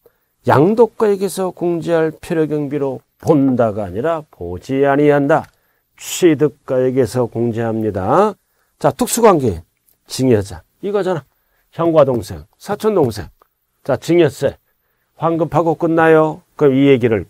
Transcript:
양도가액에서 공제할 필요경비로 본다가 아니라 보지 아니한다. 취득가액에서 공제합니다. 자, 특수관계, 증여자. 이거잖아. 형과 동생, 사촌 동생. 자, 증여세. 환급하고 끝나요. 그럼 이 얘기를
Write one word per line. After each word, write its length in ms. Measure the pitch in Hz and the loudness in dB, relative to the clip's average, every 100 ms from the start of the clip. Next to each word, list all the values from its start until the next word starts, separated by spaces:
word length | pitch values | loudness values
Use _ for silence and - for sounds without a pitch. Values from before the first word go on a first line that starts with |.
| _ _ _ _ 123 | _ _ _ _ 2
양도가액에서 1040 | 117 170 220 220 - 214 202 196 185 185 | 4 4 4 0 2 -2 0 -4 -4 -6
공제할 600 | - 175 170 156 165 160 156 | -4 -4 -4 -2 0 0 -4
필요경비로 800 | - 165 156 151 143 143 139 127 - _ | -6 -2 -2 -2 -4 -4 -6 -8 -14 _
본다가 640 | - 139 135 123 117 101 98 | 0 2 2 2 0 -2 -6
아니라 380 | 95 151 160 151 | -6 -4 -6 -8
보지 540 | _ 87 90 - 135 139 | _ -12 -12 -6 -2 0
아니한다. 600 | 139 147 143 143 151 - _ _ _ _ _ | 2 2 2 2 0 -2 _ _ _ _ _
취득가액에서 1300 | - - 180 143 147 - - 131 127 127 123 127 117 | -14 0 2 2 0 -2 -4 -2 0 0 -2 -2 -4
공제합니다. 1120 | 113 120 110 113 113 107 95 95 151 214 190 _ _ _ _ | -2 -4 -2 -4 -4 -4 -4 0 2 0 -4 _ _ _ _
자, 120 | 147 | -2
특수관계, 720 | - 240 233 226 170 123 80 - _ _ _ _ | -2 -4 2 4 4 0 -4 -10 _ _ _ _
증여자. 560 | - 127 107 95 80 - _ | -4 2 2 0 -12 -20 _
이거잖아. 440 | 196 202 185 160 - _ _ _ _ | -6 -4 -2 -4 -8 _ _ _ _
형과 340 | - 170 156 135 | -4 2 4 4
동생, 400 | 120 95 80 - _ | 0 -6 -14 -16 _
사촌 380 | - 208 214 196 | -12 -6 -2 0
동생. 320 | 127 101 78 _ _ _ _ _ | 0 -4 -14 _ _ _ _ _
자, 140 | - 127 | -6 -6
증여세. 600 | - 175 147 - 131 - _ _ _ _ _ _ | 0 2 2 0 -6 -6 _ _ _ _ _ _
환급하고 600 | 160 165 156 151 165 156 | -4 -2 -2 0 0 -2
끝나요. 680 | 165 165 160 160 156 175 _ - | 0 2 4 4 2 -4 _ 0
그럼 200 | 147 131 | 2 4
이 120 | 139 | 4
얘기를 380 | 131 117 107 - | 4 2 0 -4